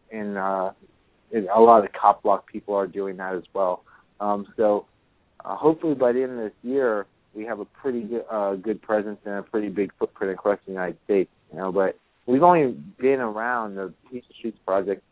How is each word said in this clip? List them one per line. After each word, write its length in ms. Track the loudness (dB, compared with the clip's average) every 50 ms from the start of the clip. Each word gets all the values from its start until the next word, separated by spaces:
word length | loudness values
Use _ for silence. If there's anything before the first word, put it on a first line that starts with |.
| _ -16
in, 240 | -12 -10 -8 -8 -6
uh, 360 | -4 -4 -2 -2 -2 -4 -4 -6 _ _ _ _ _ _ _ _ _ _ -8
in 160 | -6 -4 -2 2 6
a 60 | 8
lot 240 | 10 10 10 8 8
of 80 | 4
the 60 | -2 2
cop 240 | 4 4 4 4
block 260 | 2 0 0 0 -2 -8
people 280 | -16 -14 -8 -4 -2
are 120 | -2 -2 -2
doing 300 | -4 -6 -6 -6 -6 -8
that 180 | -8 -8 -8
as 80 | -8 -10 _ -4
well. 300 | -2 -2 -2 -2 -4 _ _ _ _ _ _ _ -8
Um, 260 | -4 -4 -4 -4 -4 -8 -4 0
so, 280 | 2 2 2 0 -2 _ _ _ _ _ _ _ _ _ _ -18 -12
uh, 120 | -10 -6
hopefully 400 | 0 2 2 2 2 0 -4 -2
by 160 | 2 2 2
the 120 | 2 0 -2
end 100 | -4 -6
of 40 | -8
this 140 | -8 -8 -10 _ -8
year, 420 | -4 -2 0 0 0 0 -2 -4 _ _ _ _ _ -14
we 120 | -14 -10
have 140 | -10 -8 -10
a 60 | -10
pretty 360 | -14 _ -10 -6 -6 -4 -4
good, 240 | -6 -6 -8 -8 -8 -6
uh, 240 | -4 -4 -2 -2 -4
good 260 | -4 -4 -6 -6 -6
presence 380 | -4 -2 -2 -2 -2 -4 -8 -12 -10
and 100 | -10 -10
a 80 | -10 -8
pretty 260 | _ -4 -4 -4 -4
big 220 | -2 -4 -4 -4 -4 -6
footprint 340 | -6 -6 _ -6 -6 -6 -6
across 260 | -4 0 -2 -2 -2 -4
the 60 | -10
United 260 | -8 -6 -6 -6 -8 -8 _
States. 240 | 0 2 2 2 0 _ _ _ _
You 80 | -12 -8
know, 120 | -6 -4
but 260 | 0 0 0 0 0 -6 _ _ _ _ -4
we've 180 | 0 2 6 6
only 300 | 6 6 6 4 2 -2 -6 -12 -18 -10 -2
been 200 | 0 2 2 2
around 560 | 0 -4 -4 -4 -4 -2 -2 -2 -4 -6 -6
the 180 | -8 -8 -10 -10 _ _ -16
Peaceful 240 | -16 -16 -16 _ -20 -12
Streets 220 | -12 -12 -10 _ -4
Project. 360 | -2 0 0 0 -2 -4 -6 _ _